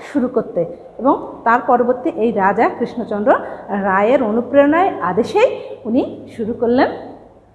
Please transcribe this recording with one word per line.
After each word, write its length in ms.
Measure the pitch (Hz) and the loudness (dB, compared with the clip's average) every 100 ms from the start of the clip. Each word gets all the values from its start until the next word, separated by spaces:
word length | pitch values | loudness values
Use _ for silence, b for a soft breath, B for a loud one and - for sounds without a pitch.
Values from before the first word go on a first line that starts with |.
| - | -6
শুরু 160 | 285 240 | -2 -2
করতে। 380 | - - 180 165 B B - | -2 -2 -4 -4 B B -2
এবং 420 | 240 370 - - | 0 0 -4 -4
তার 160 | 226 240 269 | 0 0 2
পরবর্তী 440 | 240 240 247 330 | 2 2 0 -4
এই 220 | - 226 | 0 0
রাজা 360 | 208 190 202 262 - | 2 2 2 0 0
কৃষ্ণচন্দ্র 540 | 240 - 196 202 208 359 B B - | -6 -6 -6 0 2 2 B B -8
রায়ের 540 | 202 196 190 208 277 | -4 0 2 4 2
অনুপ্রেরণায়, 720 | 220 226 233 277 285 302 - - | 2 -2 2 4 6 4 2 0
আদেশেই 720 | 175 185 - 403 494 - - - | -2 0 0 2 2 2 -10 -12
উনি 440 | 220 247 - - - - | -2 0 0 -6 -14 -8
শুরু 160 | 214 | -6
করলেন 380 | 233 233 247 - - - - - - _ | -2 0 2 2 -2 -12 -18 -20 -20 _